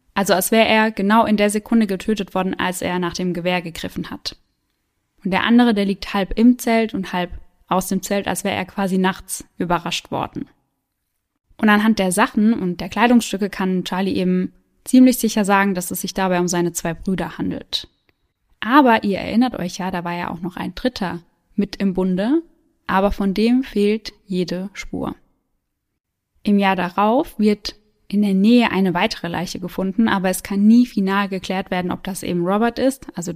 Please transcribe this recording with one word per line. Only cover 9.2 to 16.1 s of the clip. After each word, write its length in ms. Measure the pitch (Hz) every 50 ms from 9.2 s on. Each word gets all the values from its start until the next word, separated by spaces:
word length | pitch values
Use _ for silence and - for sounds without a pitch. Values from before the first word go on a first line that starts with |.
| - - - - - _ _
überrascht 540 | - 185 165 180 165 165 165 - - - -
worden. 380 | - - - - - - - - _ _ _ _ _ _ _ _ _ _ _ _ _ _ _ _ _ _ _ _ _
Und 120 | - - 214
anhand 300 | 208 208 208 220 220 -
der 140 | 196 185 180
Sachen 400 | 196 226 - - - 208 220 233
und 260 | - 190 180 175 175
der 80 | 170 185
Kleidungsstücke 600 | - 202 220 240 247 240 214 - - 190 208 190
kann 360 | - - 196 185 185 185 175
Charlie 300 | - - 180 196 190 190
eben 360 | 190 185 180 185 185 185 185 _ _ _ _ _ _ -
ziemlich 340 | - - 254 254 254 247 -
sicher 260 | - 220 - 226 208
sagen, 300 | 190 202 196 196 202 190
dass 160 | 180 180 -
es 100 | 190 -
sich 120 | - 185